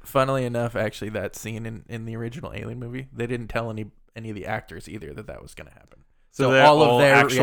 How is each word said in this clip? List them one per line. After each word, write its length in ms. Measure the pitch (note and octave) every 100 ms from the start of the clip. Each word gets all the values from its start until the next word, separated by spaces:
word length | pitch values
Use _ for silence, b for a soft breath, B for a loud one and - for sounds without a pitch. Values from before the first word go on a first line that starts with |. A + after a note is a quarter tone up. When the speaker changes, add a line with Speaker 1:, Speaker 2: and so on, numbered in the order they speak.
Speaker 1:
Funnily 460 | - C3+ C3 C3+ B2+
enough, 300 | A#2 A#2+ G#2+
actually, 340 | A2 - G#2
that 260 | G#2+ G2 -
scene 300 | A2 A2 A2+
in, 180 | A2+ -
in 160 | A#2+ A2+
the 100 | A2+
original 360 | A#2 A#2 -
Alien 240 | - A2 A2+
movie, 300 | A#2+ B2+ C3
they 140 | A2+ A#2
didn't 220 | B2 A2+
tell 200 | A#2 A2+
any, 200 | G#2+ G#2+ - _ -
any 140 | A2+
of 40 |
the 120 | G#2 D2+
actors 420 | A2 - E2 -
either 240 | G2+ D#2
that 140 | D2 G#2+
that 160 | B1+
was 120 | -
gonna 160 | - -
happen. 320 | - _ _ _ _ _
Speaker 2:
So 140 | -
Speaker 1:
So 60 | C3
Speaker 2:
they're 120 | C3
Speaker 1:
all 160 | D3 D3+
of 60 | A#2+
Speaker 2:
all 100 | B2
Speaker 1:
their 140 | A#2
Speaker 2:
actual 240 | A2+ A#2 B2+